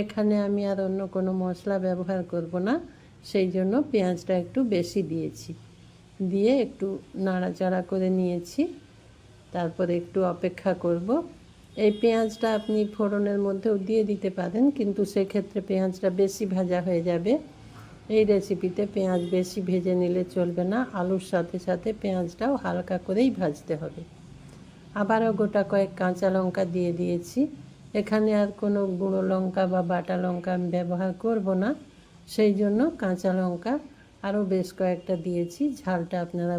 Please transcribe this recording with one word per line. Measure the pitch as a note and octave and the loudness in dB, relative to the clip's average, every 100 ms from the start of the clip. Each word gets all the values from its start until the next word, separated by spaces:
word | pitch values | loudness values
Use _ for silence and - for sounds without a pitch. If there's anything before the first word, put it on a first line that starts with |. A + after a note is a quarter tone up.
এখানে | G#3 - G#3 G#3 G3+ | 0 0 2 2 2
আমি | G3+ G3 | 0 0
আর | G3 F#3+ | 0 -2
অন্য | F#3+ F#3+ | -2 -4
কোনো | F#3+ F#3 F#3+ | -2 0 0
মশলা | F3+ F3 G3+ G3 F#3 | -2 -2 -2 0 0
ব্যবহার | F3+ F3+ F#3 F3 | -2 -2 -4 -2
করব | F3 E3+ F3+ G3 | -4 -2 -2 0
না, | D#4+ E4+ - - - - | -2 -4 -18 -20 -20 -2
সেই | G3+ F#3 F#3 | 0 2 2
জন্য | F#3+ B3 D4 | 2 2 2
পেঁয়াজটা | G#3+ F#3 F3+ - F#3 | 2 2 0 0 -2
একটু | F3 C4 B3 | 0 -2 0
বেশি | F#3 F3 G3+ D#3+ | 0 0 -2 -2
দিয়েছি। | E3 D#3 - - E3+ - - - - - - F#3+ | -2 -6 -8 -14 -14 -16 -20 -20 -20 -16 -6 -2
দিয়ে | G3 G#3+ C4+ | 2 4 4
একটু | A3+ - G3 F#3+ - - F#3+ | 2 -4 -6 -6 -8 -4 0
নাড়াচাড়া | F#3 F#3 F3 F#3 F#3 F3+ | 0 -2 -2 0 0 -2
করে | F#3+ F#3 F#3 | 0 2 2
নিয়েছি, | F3+ F3 F3 - E4+ - - - - - - - - | 2 -2 -4 -2 -2 -4 -18 -20 -20 -20 -20 -20 -8
তারপর | F3+ E3+ E3 F3 F3 | -4 -4 -2 0 0
একটু | F3 F#3+ F3+ | -2 0 0
অপেক্ষা | F3 F3+ F3+ G3 F3+ | 0 -4 -2 -2 0
করব। | F3 E3+ F#3 D4+ E4+ - - - - - | 0 0 0 -2 -2 -12 -20 -20 -12 0
এই | G#3+ G#3+ | 2 4
পেঁয়াজটা | A#3 A3+ A3 G#3+ A3+ G#3+ | 2 4 0 0 0 0
আপনি | G#3+ G#3+ G#3 | 0 0 0
ফোড়নের | G#3 G#3 G3+ G3+ G3+ G3 | 0 0 0 0 0 0
মধ্যেও | G3 A3+ G3+ F#3+ | 0 0 0 2
দিয়ে | A3 G#3 | 2 2
দিতে | G3+ F#3+ F#3 | 0 -2 -2
পারেন, | F3 A3 C#4 C#4 | -2 2 2 2
কিন্তু | G3+ G3 G3 | 0 0 0
সেক্ষেত্রে | G3+ F#3+ G3+ G3+ G3+ F#3+ | 0 0 0 -2 -4 0
পেঁয়াজটা | F#3+ F#3+ F#3 F#3+ F#3 | 0 0 0 0 2
বেশি | G3 - G3+ | 2 0 -2
ভাজা | F#3 F3+ F3+ F3 | 0 0 0 2
হয়ে | E3+ F3 | 0 2
যাবে। | E3+ G3 D4+ - - - - - - - A3 | 0 2 0 -2 -20 -20 -20 -20 -14 0 4
এই | G#3 | 6
রেসিপিতে | G3+ G3 F3 F3+ F3+ G#3 | 4 2 -2 -2 -2 -2
পেঁয়াজ | G3+ F#3 F3+ F3 F3+ | 0 2 2 2 0
বেশি | F#3 G#3 F3+ | 0 -2 0
ভেজে | F#3 F3+ F3+ | 0 2 2
নিলে | F3 F3+ F3+ | 2 0 0
চলবে | F#3 F3 F3 F3+ | 0 0 0 0
না, | A3+ B3 G3 | 0 -2 -2
আলুর | F3+ F#3+ F#3 | 0 -2 0
সাথে | F3+ E3+ F3+ F#3 | -2 0 -4 -2
সাথে | F3 A3 G#3+ | -2 -2 -4
পেঁয়াজটাও | G3+ F#3 F3 - A#3 C4+ | -2 -2 -2 -2 -2 0
হালকা | F#3 F3+ F3+ F#3 F#3 | -2 -4 -2 -4 0
করেই | G3 C4 G3 | 2 2 2
ভাজতে | E3 D3 - D3+ | -2 -2 -6 -6
হবে। | D3+ D#3 E3 - - - - - - - - G#3 | -6 -12 -16 -18 -20 -20 -20 -20 -20 -20 -10 -4
আবারও | G3+ A3 A3+ G#3+ | 2 2 2 2
গোটা | G#3 G#3 G3 | 2 2 2
কয়েক | G3+ F#3+ - | 2 2 0
কাঁচা | F#3 F3+ F#3+ F#3+ | -2 2 2 2
লঙ্কা | F#3 F#3 F3+ | 2 0 0
দিয়ে | F3+ F3 E3+ | 0 0 0
দিয়েছি। | F3 F3 - B3 D4+ - - - - G#3+ | 0 -2 -2 0 0 -2 -18 -20 -6 -2
এখানে | G#3 G#3+ G#3+ G#3 | 0 2 4 4
আর | G3+ G#3 | 2 0
কোনো | G#3 G3+ G3 F3+ | 0 2 0 0
গুঁড়ো | G3 F#3+ F#3+ | 0 0 2
লঙ্কা | F#3+ F#3 F#3+ F#3 | 0 0 0 2
বা | F#3 F3 | 2 0
বাটা | F3+ F3+ F#3 | -2 -2 -2
লঙ্কা | F3+ F3 F#3 F3+ | -2 -2 -2 -2
আমি | F3 F3+ | 0 -2
ব্যবহার | F3 F3+ F#3+ F3+ | -2 -2 -2 -2
করব | A3+ A3 F#3+ F#3 | -2 0 0 0
না, | G#3+ D4+ - - - - - | 0 -2 -8 -20 -20 -20 -6
সেই | - G#3+ G3 | 2 4 4
জন্য | G#3 G#3 D#4 E4+ | 2 4 2 0
কাঁচা | G3 F3+ F#3+ F#3 | -2 0 0 2
লঙ্কা | F3+ F3 A3 D4 - - - - G3+ | 0 -2 -2 -4 -6 -20 -20 -10 -4
আরও | G#3 G3 | -2 0
বেশ | F#3 F3+ - | 0 -2 -2
কয়েকটা | F#3 F3 F#3 F3 F3 | -2 0 -2 -2 -2
দিয়েছি। | F3 E3+ - D4 A#3+ | -2 -2 -2 -2 -2
ঝালটা | F#3 F3 E3+ F3+ | -2 -2 -2 -4
আপনারা | F3 F3 F3 | -4 -2 -2